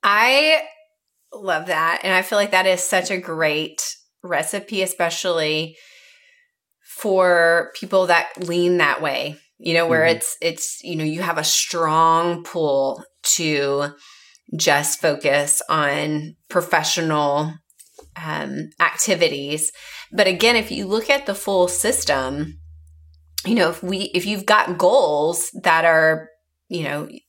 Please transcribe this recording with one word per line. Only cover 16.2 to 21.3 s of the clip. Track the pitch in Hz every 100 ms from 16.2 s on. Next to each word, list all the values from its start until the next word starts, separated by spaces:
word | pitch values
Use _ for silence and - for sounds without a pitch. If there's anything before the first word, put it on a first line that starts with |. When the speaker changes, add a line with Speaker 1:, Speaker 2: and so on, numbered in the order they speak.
| 156 - _
Speaker 1:
professional, | 185 165 170 156 - 160 151 147 143 156 160 _ _ - _ - -
um, | 160 156 143 135 156 _
activities. | 170 - - 175 165 143 139 156 - - - - -
But | 185 196
again, | 175 226 240
if | -
you | - 190
look | 214 220
at | 285
the | 285